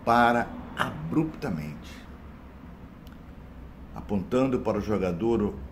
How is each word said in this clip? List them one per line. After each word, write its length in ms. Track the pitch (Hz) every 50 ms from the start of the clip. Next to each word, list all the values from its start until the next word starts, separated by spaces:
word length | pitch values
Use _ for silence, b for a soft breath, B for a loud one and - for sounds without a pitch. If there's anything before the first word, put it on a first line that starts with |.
| -
para 420 | 120 117 117 120 120 120 117 113 - - - - - - -
abruptamente. 1120 | - 120 107 151 156 82 - 156 160 160 - - - 131 87 76 76 76 73 - - - - - - - - - - - - - - - - - - - - - - - - - - - - - - - - - - - - - - - - - - - -
Apontando 640 | - - - 104 98 87 - - 127 131 135 123 -
para 180 | - 110 101 104
o 40 |
jogador, 600 | 98 107 107 95 92 90 87 85 110 117 117 107
o 140 | 104 98 - - - -